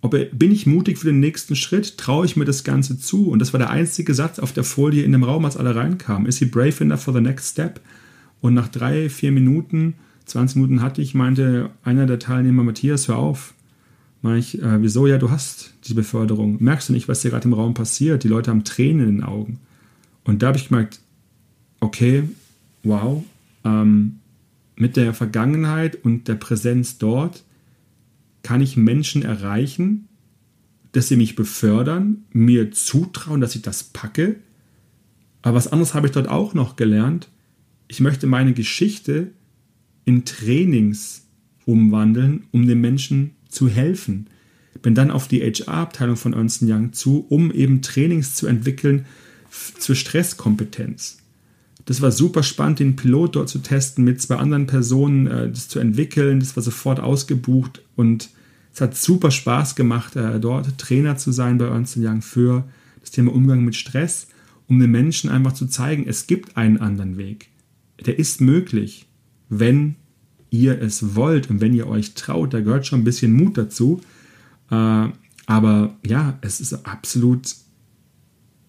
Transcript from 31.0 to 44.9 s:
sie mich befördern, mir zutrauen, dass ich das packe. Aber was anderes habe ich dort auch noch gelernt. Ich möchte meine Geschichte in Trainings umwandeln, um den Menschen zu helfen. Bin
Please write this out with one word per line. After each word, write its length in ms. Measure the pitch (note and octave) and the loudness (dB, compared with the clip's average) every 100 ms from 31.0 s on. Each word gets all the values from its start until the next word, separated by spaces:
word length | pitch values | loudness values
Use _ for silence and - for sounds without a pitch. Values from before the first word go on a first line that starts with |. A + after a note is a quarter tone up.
| B2+ | 2
sie 80 | C3 | 2
mich 200 | A2+ - | 2 0
befördern, 880 | G#2+ - A2 G#2+ B2+ E3+ G#3 G#3+ - | -6 0 2 2 0 0 0 -2 -2
mir 400 | A#2 A#2 A#2+ G#2+ | 2 6 6 2
zutrauen, 720 | - - C3 F3 - - D3 | -4 -2 0 -2 -8 -6 -2
dass 120 | A#2+ | -2
ich 60 | A2+ | -4
das 240 | A2 G2 | -10 -10
packe. 520 | - - G#2+ - F3 A3 _ _ _ _ _ _ _ _ _ _ | -12 -14 -10 -4 -2 -4 _ _ _ _ _ _ _ _ _ _
Aber 140 | - A#2+ | 0 0
was 120 | B2 | 2
anderes 240 | D3+ E3+ | 0 0
habe 140 | D3+ D3 | 0 0
ich 60 | |
dort 120 | C#3 C3 | 0 -2
auch 280 | D3 G#3 | -2 -2
noch 220 | F3+ B2 - | -2 -2 0
gelernt. 520 | A2 G#2+ A#2 E3+ - _ _ _ _ _ _ | 0 2 2 -2 -8 _ _ _ _ _ _
Ich 140 | - | 0
möchte 260 | C3+ C3+ C#3 | 0 2 0
meine 280 | B2+ C3 | 2 2
Geschichte 800 | A#2+ A2 - F#3+ - - D3 F#3+ - _ _ _ _ _ _ - | 0 -4 -2 -2 -2 -6 -4 -6 -12 _ _ _ _ _ _ 2
in 180 | B2 | 2
Trainings 1000 | B2 - A2 C3 F#3 C3 G#2+ G#2 - - _ _ _ _ - | 0 -8 -2 2 2 2 2 0 -8 -16 _ _ _ _ 0
umwandeln, 800 | A#2 A2 G#2+ G#2+ A2 C3+ D3+ - | 4 6 4 2 4 2 0 -2
um 160 | B2 A#2+ | 2 4
den 140 | A#2+ | 4
Menschen 520 | A#2+ C#3 - C#3 C#3+ _ _ | 2 0 0 -2 -2 _ _
zu 180 | - C3 | 0 0
helfen. 600 | G#2 C#3+ F#3+ - G2 G#2 _ _ _ _ - | 2 0 -2 -4 -8 -8 _ _ _ _ -6
Bin 140 | A#2+ | 2